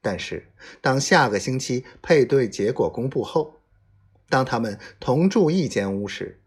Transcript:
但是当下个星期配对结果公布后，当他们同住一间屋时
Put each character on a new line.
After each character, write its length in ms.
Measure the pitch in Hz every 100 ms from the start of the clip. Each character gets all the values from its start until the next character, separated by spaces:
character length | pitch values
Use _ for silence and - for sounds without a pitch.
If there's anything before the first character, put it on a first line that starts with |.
但 160 | 101 87
是 340 | - 80 - _ - -
当 180 | 143 135
下 300 | 139 180 127
个 100 | 101
星 180 | 107 131
期 280 | - 123 - -
配 240 | - 160 120
对 240 | 139 117
结 240 | - 104
果 160 | 131 90
公 200 | - 131
布 140 | 131
后， 380 | 107 160 - - _ _ _ _ _ _ _
当 160 | 131
他 160 | 131 120
们 200 | 113 101 - -
同 300 | - 123 185
住 200 | 220 160
一 200 | 180 143
间 260 | 117 98 98
屋 120 | 101
时 360 | - 98 -